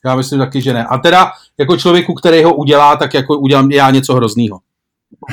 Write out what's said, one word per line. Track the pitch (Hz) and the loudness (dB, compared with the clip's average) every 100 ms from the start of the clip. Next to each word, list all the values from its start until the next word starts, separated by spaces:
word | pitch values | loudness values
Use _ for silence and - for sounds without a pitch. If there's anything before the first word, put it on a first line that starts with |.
Já | 127 131 | -2 -4
myslím | 131 139 | -2 -4
taky, | 127 139 | -2 -4
že | 131 | -4
ne. | 120 113 | -4 -4
A | 127 | -2
teda | 160 180 180 - _ - | 2 2 2 -2 _ -6
jako | 139 175 | -2 0
člověku, | 180 175 170 | 2 0 0
který | 165 180 165 | -4 0 2
ho | 160 | 2
udělá, | 147 139 147 147 147 | 0 2 2 4 2
tak | 143 | -2
jako | 143 135 147 | -4 -4 -2
udělám | 135 139 135 | 0 2 2
já | 139 135 | 2 2
něco | 131 131 | 2 0
hroznýho. | 127 113 110 113 95 _ _ _ _ _ _ - | -2 -2 -2 -4 -6 _ _ _ _ _ _ -20